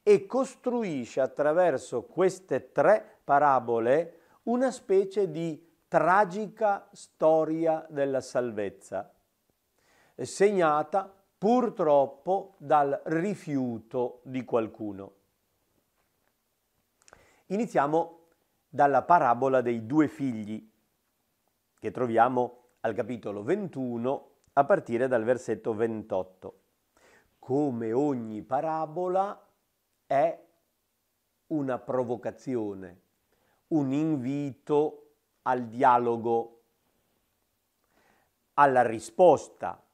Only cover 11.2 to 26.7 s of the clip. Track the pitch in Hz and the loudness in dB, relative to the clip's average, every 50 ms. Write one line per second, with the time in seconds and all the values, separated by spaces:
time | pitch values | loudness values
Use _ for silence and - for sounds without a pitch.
11.2 | _ _ _ _ 180 208 247 254 247 214 - - 175 151 143 143 135 139 - - | _ _ _ _ 0 2 2 2 2 0 -2 0 2 4 6 4 4 2 -4 -10
12.2 | _ 175 190 196 190 - _ _ 151 139 151 147 143 139 139 - - 156 156 165 | _ -4 -4 -4 -4 -10 _ _ -2 2 2 2 2 2 -2 -4 -4 -4 -4 -2
13.2 | 170 208 190 - - 156 143 135 127 123 117 113 - _ - 127 123 123 - - | -2 -4 -6 -8 -8 -4 -4 -2 -2 -4 -6 -8 -10 _ -4 -4 -4 -4 -6 -14
14.2 | _ 135 127 131 117 - 123 117 110 104 - - 110 104 98 95 98 98 _ _ | _ -10 -10 -10 -6 -2 -2 -2 -2 -2 -8 -10 -10 -10 -10 -12 -16 -18 _ _
15.2 | _ _ _ _ _ _ _ _ _ _ _ _ _ _ _ _ _ _ _ _ | _ _ _ _ _ _ _ _ _ _ _ _ _ _ _ _ _ _ _ _
16.2 | _ _ _ _ _ _ _ _ _ _ _ _ _ _ _ _ _ _ - _ | _ _ _ _ _ _ _ _ _ _ _ _ _ _ _ _ _ _ -20 _
17.2 | _ _ _ _ _ _ 185 208 240 180 - 160 135 147 156 165 170 165 - _ | _ _ _ _ _ _ -4 -4 -4 0 0 0 0 2 2 0 0 -2 -10 _
18.2 | _ _ _ _ _ _ _ _ _ _ - 127 143 143 139 131 123 - 175 175 | _ _ _ _ _ _ _ _ _ _ 0 2 2 4 4 2 4 4 4 4
19.2 | 147 123 120 120 135 135 131 127 120 120 120 117 113 110 143 156 151 135 - - | 6 2 2 2 2 2 2 2 0 0 -4 -4 -6 -2 2 2 2 2 -2 -6
20.2 | 139 131 117 110 107 101 110 107 - _ _ _ _ _ _ _ _ _ _ _ | -6 -6 -6 -6 -8 -10 -10 -12 -12 _ _ _ _ _ _ _ _ _ _ _
21.2 | _ _ _ _ _ _ _ _ _ _ _ _ - 110 - - 127 120 110 110 | _ _ _ _ _ _ _ _ _ _ _ _ -12 -12 -6 -4 -4 0 4 4
22.2 | 117 127 127 123 123 117 - _ _ _ _ _ - 113 107 107 117 101 123 107 | 4 4 4 -2 -2 -4 -8 _ _ _ _ _ -6 -6 -4 -4 -8 -8 -10 -10
23.2 | 95 110 101 104 104 120 180 214 202 151 - 135 131 123 120 117 117 127 139 - | -10 -10 -10 -8 -4 -4 -4 -4 -4 -10 -8 -8 -8 -6 -6 -4 -4 -4 -4 -6
24.2 | - _ _ _ _ _ _ 139 143 - 202 165 - - 117 113 131 131 127 117 | -10 _ _ _ _ _ _ 0 2 2 2 0 0 -4 -2 -2 0 0 0 0
25.2 | 110 117 127 117 - - 110 98 - 123 110 104 117 113 113 110 101 110 104 92 | 0 0 -2 -2 -2 -6 -6 -4 -4 -6 -2 -2 -2 -4 -4 -8 -8 -6 -6 -6
26.2 | 87 - _ _ - 95 _ _ _ _ | -6 -8 _ _ -20 -20 _ _ _ _